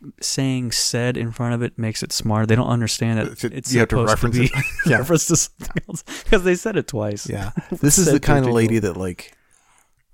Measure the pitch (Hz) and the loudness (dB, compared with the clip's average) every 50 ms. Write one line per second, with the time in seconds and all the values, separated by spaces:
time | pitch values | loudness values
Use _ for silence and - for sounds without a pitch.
0 | - 147 - _ - - - - 135 135 131 127 123 120 110 - - - - 120 | -18 -20 -14 _ -8 -6 -2 -2 -2 0 -2 -2 -2 -4 -2 -2 -2 0 0 0
1 | 120 123 127 127 117 113 113 - 120 120 120 117 120 120 - - 113 110 110 - | 0 0 -2 -2 -4 -6 -4 -4 -2 -2 -2 -2 -2 -4 -4 -4 -4 -4 -4 -4
2 | - - - - - 110 107 107 110 107 110 117 127 - 120 120 113 107 - - | -6 -6 -6 -4 0 0 2 2 4 4 4 4 4 2 0 0 0 -2 -2 -2
3 | 117 113 113 110 107 - 110 - - 120 - 135 117 123 127 117 113 - - - | -2 0 0 0 -2 -4 -6 -6 -6 -6 -6 -6 -6 0 2 2 4 4 2 2
4 | 117 110 110 - - 120 117 123 120 - - 135 135 - - - - 170 120 113 | 2 2 2 2 2 2 2 2 2 2 0 -2 -4 -4 -6 -2 0 2 2 2
5 | 127 156 175 156 - - 170 131 - - - - - - - - - - 185 - | 2 2 2 2 2 2 0 0 0 -2 -6 -10 -12 -8 -6 -6 -6 -6 -10 -12
6 | - - - - - - - 202 175 185 180 180 - 226 214 170 120 - - 110 | -12 -14 -16 -8 0 2 2 4 4 2 0 0 -2 -2 -2 -2 -4 -4 -4 -4
7 | 107 104 104 104 - - - 101 101 104 - - - - - - - 151 139 - | -4 -4 -6 -6 -8 -8 -8 -8 -8 -6 -8 -8 -8 -8 -4 0 2 4 4 4
8 | 185 156 139 147 - - 147 143 131 123 120 117 113 110 113 113 98 98 85 90 | 4 4 2 2 4 4 4 4 4 4 4 4 4 4 2 2 0 0 -2 -4
9 | 92 92 87 - - - - _ _ _ _ _ _ _ _ _ _ _ _ _ | -4 -6 -6 -8 -14 -20 -20 _ _ _ _ _ _ _ _ _ _ _ _ _
10 | _ _ | _ _